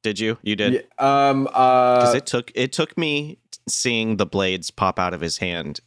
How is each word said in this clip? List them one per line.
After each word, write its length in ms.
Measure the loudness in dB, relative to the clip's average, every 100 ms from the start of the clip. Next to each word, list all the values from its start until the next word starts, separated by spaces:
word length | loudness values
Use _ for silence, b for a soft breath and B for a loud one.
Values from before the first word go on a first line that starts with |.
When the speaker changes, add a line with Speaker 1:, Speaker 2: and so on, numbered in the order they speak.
Speaker 1:
Did 160 | -4 -2
you? 180 | -4 -4
You 140 | -4 -2
did? 180 | 0 -2 -6 -2
Speaker 2:
Yeah, 300 | 2 4 2
um, 180 | 2 0
uh, 460 | 2 4 6 6 4
Speaker 1:
'Cause 140 | 4 2
it 100 | -2
took, 260 | -6 -4 -4
it 160 | -2
took 240 | -2 -4 -2
me 400 | -2 -2 -6 -14 _ -16 -6
seeing 500 | -2 0 0 0 0
the 80 | 0
blades 460 | 0 0 -2 -6
pop 260 | -2 -2 0
out 140 | -2
of 80 | -2
his 160 | -6 -4
hand 380 | -4 -4 -8
to 80 | -12